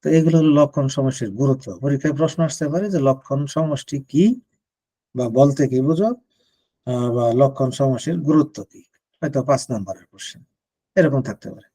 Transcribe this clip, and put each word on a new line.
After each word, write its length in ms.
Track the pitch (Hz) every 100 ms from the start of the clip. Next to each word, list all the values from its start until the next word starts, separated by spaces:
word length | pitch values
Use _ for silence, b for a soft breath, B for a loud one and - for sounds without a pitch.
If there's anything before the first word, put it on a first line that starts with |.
| 151
তো 40 |
এগুলো 280 | 160 160 160
হলো 140 | 156
লক্ষণ 360 | 147 143 - 135
সমষ্টির 440 | 143 135 127 113
গুরুত্ব। 360 | 101 139 135 127 -
পরীক্ষায় 360 | 139 139 151 143
প্রশ্ন 240 | 160 165
আসতে 220 | 160 - 151
পারে 160 | 165 208
যে 100 | 175
লক্ষণ 400 | 135 131 - 139 143
সমষ্টি 520 | - 160 143 - 143
কি 240 | 135 143 202 254 _ _ _ _ _ _ _ 120
বা 100 | 120
বলতে 340 | 117 143 139 135
কি 120 | 127
বুঝো, 280 | 135 160 214 247 _ _ _ _ _ _ -
আহ, 220 | 123 123
বা 120 | 120 117
লক্ষণ 360 | 117 135 - 131
সমষ্টির 460 | - 135 123 - 175
গুরুত্ব 380 | 143 156 - -
কি, 180 | - - _ _ _ _
হয়তো 180 | 139 135
পাঁচ 180 | 127 131 -
নম্বরের 340 | 117 98 95 _
কোশ্চেন 360 | _ - - _ _ _ _ _ -
এরকম 260 | 156 135
থাকতে 260 | 131 101 -
পারে। 180 | - _